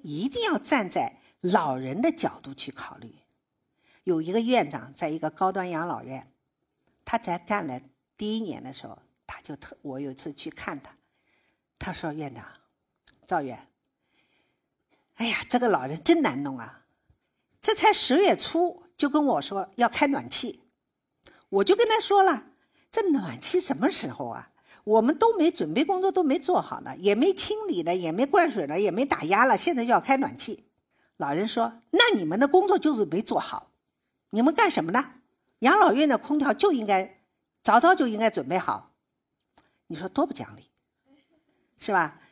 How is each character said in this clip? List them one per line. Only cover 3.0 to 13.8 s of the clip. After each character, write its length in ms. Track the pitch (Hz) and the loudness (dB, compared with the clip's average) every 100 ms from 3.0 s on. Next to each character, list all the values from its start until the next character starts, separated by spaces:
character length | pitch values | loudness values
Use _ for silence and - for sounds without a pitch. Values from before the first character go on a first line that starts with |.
| 117 - _ _ _ _ _ _ _ _ | -20 -20 _ _ _ _ _ _ _ _
有 160 | - 165 | -2 -2
一 100 | 160 | 0
个 100 | 214 | -2
院 280 | 233 247 151 | 2 2 0
长 240 | 147 120 | -4 -12
在 160 | 139 160 | -8 -6
一 100 | 156 | -4
个 120 | 156 | -6
高 200 | - 190 | -2 -2
端 200 | 190 180 | -2 -6
养 180 | 160 170 | -6 -6
老 160 | 123 | -8
院， 260 | 127 131 - _ _ _ _ _ _ _ - | -10 -16 -16 _ _ _ _ _ _ _ -6
他 100 | 233 | -6
才 220 | - 175 | -4 -8
干 280 | - 208 160 | -4 -6 -6
了 140 | 127 - _ _ - | -10 -14 _ _ -10
第 180 | 208 220 | -6 -6
一 60 | |
年 200 | 214 120 | -6 -10
的 80 | 123 | -14
时 160 | 139 - | -16 -16
候， 120 | - _ _ - | -20 _ _ -20
他 140 | - | -18
就 160 | - 147 | -16 -18
特-， 180 | - - | -18 -16
我 180 | 147 131 | -12 -10
有 120 | 143 | -10
一 40 | |
次 160 | 131 160 | -12 -14
去 200 | 143 160 | -12 -14
看 280 | - - 147 | -12 -10 -10
他， 120 | - _ _ _ _ _ _ _ _ - | -12 _ _ _ _ _ _ _ _ -12
他 120 | - | -10
说： 220 | 175 165 | -8 -8
“院 220 | 151 147 | -8 -10
长， 100 | 113 - - _ _ _ _ - _ - | -12 -20 -20 _ _ _ _ -20 _ -4
赵 160 | 175 | -2
院， 240 | 135 110 - _ | -2 -10 -18 _